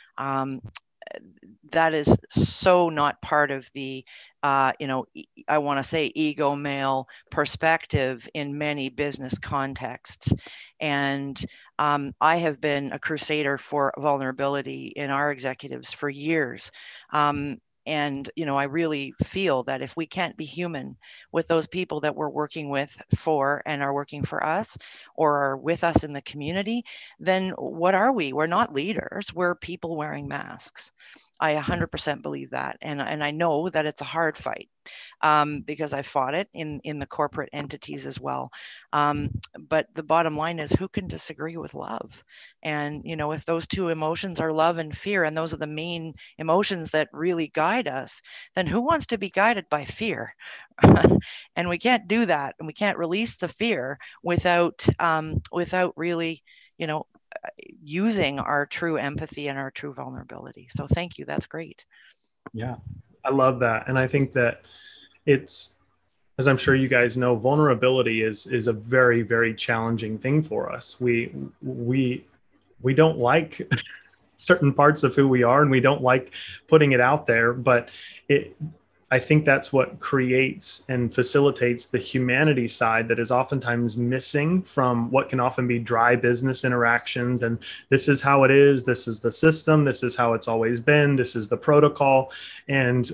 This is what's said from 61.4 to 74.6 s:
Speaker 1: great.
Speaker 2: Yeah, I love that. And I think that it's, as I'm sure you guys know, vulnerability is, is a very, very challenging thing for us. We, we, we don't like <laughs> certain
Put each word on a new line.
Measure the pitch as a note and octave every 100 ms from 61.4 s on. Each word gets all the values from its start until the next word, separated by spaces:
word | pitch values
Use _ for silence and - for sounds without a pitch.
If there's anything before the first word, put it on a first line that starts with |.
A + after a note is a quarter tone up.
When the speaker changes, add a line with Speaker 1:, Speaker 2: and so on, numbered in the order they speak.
| -
Speaker 1:
great. | D#3+ D#3+ - - _ - _ _ _ -
Speaker 2:
Yeah, | A2 B2 A#2 - - - _
I | C3+
love | C3+ C3 B2
that. | A#2 A2 -
And | C3
I | B2+
think | C#3+ C3+
that | C3 A#2+ - - - - - _ _ -
it's, | C#3 - - - _ _ _ _ _ _ -
as | C3+
I'm | C3
sure | - C3+
you | B2+
guys | B2+ A#2+ B2
know, | B2 A#2
vulnerability | B2 D3 D3+ A2+ B2+ C3 A#2+ A2
is, | A2 G#2 -
is | B2 A2+
a |
very, | G#2+ A2+ B2+ B2 A#2
very | G#2+ A#2 A#2
challenging | A2 - A2+ A2+ A2+ G#2+ A2
thing | C3 D3+
for | D#3 - -
us. | - - -
We, | B2 A#2 - - - -
we, | - B2+ A#2 C3+ B2+ - - _ _ _ _ _
we | B2+
don't | C#3 D#3+ C#3+
like | A#2+ D#3+ D#3 - - B2 - - _
<laughs> | _ _ -
certain | - F3+